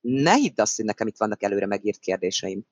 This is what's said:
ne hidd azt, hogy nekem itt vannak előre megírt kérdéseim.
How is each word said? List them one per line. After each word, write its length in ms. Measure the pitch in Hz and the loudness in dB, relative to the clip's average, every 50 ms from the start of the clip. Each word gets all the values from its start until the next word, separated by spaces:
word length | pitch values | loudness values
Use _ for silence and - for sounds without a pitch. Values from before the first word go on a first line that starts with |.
ne 340 | _ 120 127 135 139 165 202 | _ 0 0 2 4 4 6
hidd 260 | 277 294 208 - - | 4 4 2 2 0
azt, 160 | 107 107 - | 0 0 0
hogy 80 | - 110 | -4 -4
nekem 220 | 107 104 - 113 | -4 -2 -2 -4
itt 120 | 110 - - | -6 -2 -2
vannak 240 | 110 107 107 - - | -2 -2 -2 -2 -2
előre 240 | 101 101 101 98 | -2 0 0 0
megírt 320 | 98 101 98 101 104 101 - | -2 -4 -2 -2 -4 -4 -4
kérdéseim. 680 | _ - 95 92 - 90 - - - 95 95 98 - _ | _ -4 -4 -2 -2 -4 -4 -4 -6 -6 -8 -8 -10 _